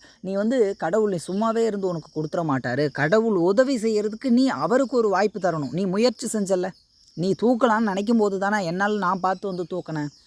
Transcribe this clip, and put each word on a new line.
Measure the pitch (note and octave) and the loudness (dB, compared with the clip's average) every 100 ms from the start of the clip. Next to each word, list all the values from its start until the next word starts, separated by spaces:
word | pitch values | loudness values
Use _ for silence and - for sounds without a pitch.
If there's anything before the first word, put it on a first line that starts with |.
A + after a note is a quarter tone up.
| - _ | -6 _
நீ | F#3 | -6
வந்து | G3 G#3+ C4 G3+ G3 | -2 0 2 2 0
கடவுள் | E3 G#3 G#3+ | -2 0 0
நீ | F3+ - | -2 -4
சும்மாவே | F#3+ A3+ A3+ A3+ | -2 0 0 0
இருந்து | G3+ F#3+ | -2 -4
உனக்கு | E3+ - - | -4 -6 -6
கொடுத்துட | D#3 F3+ E3 | -4 -2 -2
மாட்டாரு. | C3 B2 B2 D3 | -2 -2 -2 -2
கடவுள் | C3+ D3 G#3+ A3+ G3 | 0 2 2 2 2
உதவி | E3+ G3+ C4 C4 | 4 4 2 0
செய்யறதுக்கு | A3 G#3+ G#3+ G#3+ C4+ | 0 0 -2 -4 2
நீ | A#3+ C4 | 4 4
அவருக்கு | C3 D#3 A#3+ C4 B3+ | 0 0 2 2 2
ஒரு | G#3+ | 2
வாய்ப்பு | F#3 G#3 G3+ | 2 0 0
தரணும். | F3+ E3 C#3 | -2 -2 -2
நீ | D#3+ G3 | -4 -2
முயற்சி | F#3+ A#3+ A3+ A3 A3 | 0 0 0 -4 -4
செஞ்சல்ல, | F#3+ F#3 F#3 - _ _ _ | 0 0 -2 -8 _ _ _
நீ | - F3+ F#3 | -4 -2 0
தூக்கலான்னு | G#3+ B3 B3 G#3+ | 2 2 2 2
நினைக்கும் | A3+ F#3+ G#3 A#3 | 0 0 0 2
போது | G#3 F#3+ | 2 0
தானே | G3 G#3+ F3 | -2 0 -2
என்னால் | F3+ G3+ G#3 | -2 -2 0
நான் | F#3 F#3+ | -2 0
பார்த்து | F#3 F#3+ G3+ | -2 -2 -4
வந்து | F3+ E3+ | -6 -6
தூக்கினேன்" | F3+ D#3+ D3+ D3 - | -8 -6 -6 -6 -10